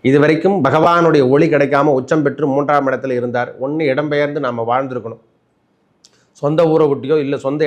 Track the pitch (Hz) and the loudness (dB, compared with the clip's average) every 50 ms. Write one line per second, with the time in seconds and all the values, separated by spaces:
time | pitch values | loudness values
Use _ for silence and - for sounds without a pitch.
0 | - 123 135 147 143 151 160 156 165 185 202 185 131 135 131 156 160 170 170 170 | 2 2 4 4 4 2 2 2 0 0 0 2 2 2 2 4 4 4 4 4
1 | 165 160 156 147 131 123 135 143 165 156 147 143 143 127 143 139 139 156 139 131 | 4 4 4 4 4 4 4 2 2 2 2 0 0 2 2 2 2 2 0 0
2 | 127 131 165 156 143 139 123 - 151 143 131 143 147 143 147 143 135 135 135 123 | 0 0 -2 0 0 -2 -4 -4 -4 -2 -2 -2 -2 0 0 0 0 0 -4 -4
3 | 135 135 127 123 117 123 117 123 123 120 - - 127 139 151 160 160 139 131 143 | -4 -4 -4 -4 -4 -4 -4 -4 -6 -6 -8 -10 -8 -6 -4 -2 -2 0 0 -2
4 | 151 151 147 147 147 143 147 151 139 123 120 117 113 117 120 131 139 131 127 123 | -2 -2 -2 -2 -2 -4 -4 -4 -6 -4 -4 -4 -4 -2 -2 -2 -2 -4 -8 -10
5 | 104 113 113 - _ _ _ _ _ _ _ _ _ _ _ _ _ _ _ _ | -10 -12 -16 -16 _ _ _ _ _ _ _ _ _ _ _ _ _ _ _ _
6 | _ _ _ _ _ _ _ - 143 143 156 160 170 160 156 160 156 147 139 135 | _ _ _ _ _ _ _ -6 -4 -2 2 2 2 4 4 2 2 2 0 -2
7 | 123 135 160 156 135 139 143 123 - 135 143 151 156 | -2 -2 -2 0 0 -2 -6 -4 -4 -4 -2 -2 -2